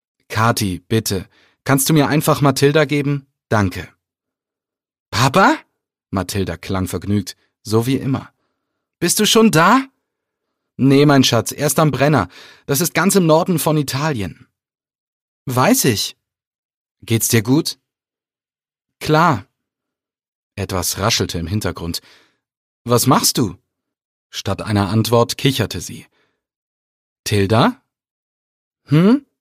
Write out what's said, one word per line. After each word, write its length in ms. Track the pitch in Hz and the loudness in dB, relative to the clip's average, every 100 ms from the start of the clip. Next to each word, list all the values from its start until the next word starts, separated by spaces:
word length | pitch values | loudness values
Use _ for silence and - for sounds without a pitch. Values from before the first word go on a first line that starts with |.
| _ _ - | _ _ -10
„Kati, 500 | - 113 117 104 87 - | -2 0 0 -2 -6 -4
bitte, 400 | 113 107 95 90 _ _ _ | -4 -2 -6 -8 _ _ _
kannst 240 | - 135 - | -2 -2 2
du 40 | |
mir 140 | 160 131 | 2 2
einfach 340 | 147 160 143 | 0 0 2
Mathilda 440 | 143 135 143 151 | 0 2 2 2
geben? 420 | 147 147 143 143 - _ _ | 0 0 -2 -4 -8 _ _
Danke.“ 400 | 113 98 90 85 _ _ _ _ _ _ _ _ _ _ _ _ | -2 -2 -4 -12 _ _ _ _ _ _ _ _ _ _ _ _
„Papa?“ 480 | 101 131 135 214 311 - _ _ _ _ | -4 0 4 2 2 -4 _ _ _ _
Mathilda 460 | 98 90 101 90 82 | -6 -4 -4 -6 -6
klang 300 | - 98 92 | -6 -4 -4
vergnügt, 500 | 92 87 104 92 - _ _ | -6 -2 -2 -4 -12 _ _
so 240 | - 110 117 | -4 -2 0
wie 100 | 135 | -2
immer. 360 | - 131 - _ _ _ _ _ _ _ | -4 -6 -8 _ _ _ _ _ _ _
„Bist 180 | 175 - | -2 0
du 80 | 208 | 2
schon 240 | 220 220 | 4 4
da?“ 320 | 156 175 247 269 _ _ _ _ _ _ _ _ - | 4 4 4 0 _ _ _ _ _ _ _ _ -2
„Nee, 280 | 127 135 | 2 4
mein 200 | 147 139 | 6 4
Schatz, 260 | 127 117 107 | 4 0 -2
erst 300 | - 147 - | -4 -2 0
am 100 | 156 | 0
Brenner. 380 | 123 139 147 87 - - - - | 0 0 0 -2 -8 -20 -16 -6
Das 140 | 139 | -4
ist 140 | 165 | -2
ganz 220 | - 175 196 | -2 0 2
im 100 | 170 | 4
Norden 320 | 156 175 165 | 2 2 -2
von 180 | - 156 | 0 -2
Italien.“ 680 | 135 131 156 131 92 - - _ _ _ _ _ _ _ _ _ - | -2 -4 -4 -4 -8 -12 -20 _ _ _ _ _ _ _ _ _ -6
„Weiß 380 | 123 143 262 156 | 0 2 2 2
ich.“ 300 | 101 - - _ _ _ _ _ _ _ _ | 0 -4 -10 _ _ _ _ _ _ _ _
„Geht's 240 | - 113 - | -4 -4 0
dir 160 | 117 | 0
gut?“ 380 | 104 139 165 - _ _ _ _ _ _ _ _ _ _ _ _ | 0 0 -2 -8 _ _ _ _ _ _ _ _ _ _ _ _
„Klar.“ 460 | - 156 170 123 - _ _ _ _ _ _ _ _ _ _ | -2 0 2 0 -6 _ _ _ _ _ _ _ _ _ _
Etwas 440 | - 95 95 85 - | -10 -6 -4 -4 -4
raschelte 400 | 101 - 92 87 | -2 -2 -2 -6
im 100 | 82 | -6
Hintergrund. 540 | 104 98 80 85 87 - _ _ _ _ _ _ _ | -4 -6 -6 -8 -10 -12 _ _ _ _ _ _ _
„Was 240 | - 120 120 | -2 0 2
machst 280 | 151 - - | 2 2 -2
du?“ 200 | 110 85 _ _ _ _ _ _ _ | -4 -6 _ _ _ _ _ _ _
Statt 320 | - - 95 | -12 -8 -8
einer 280 | - 104 98 | -2 -2 0
Antwort 460 | 110 110 117 117 - | 0 2 2 2 0
kicherte 440 | 143 135 104 90 | -2 -2 -4 -6
sie. 260 | - - - _ _ _ _ _ _ _ _ _ _ _ | -12 -16 -20 _ _ _ _ _ _ _ _ _ _ _
„Tilda?“ 580 | - 104 98 110 196 247 _ _ _ _ _ _ _ _ _ _ | -4 -2 2 2 2 0 _ _ _ _ _ _ _ _ _ _
„Hm? 420 | - 147 185 269 - _ | -2 2 4 2 -2 _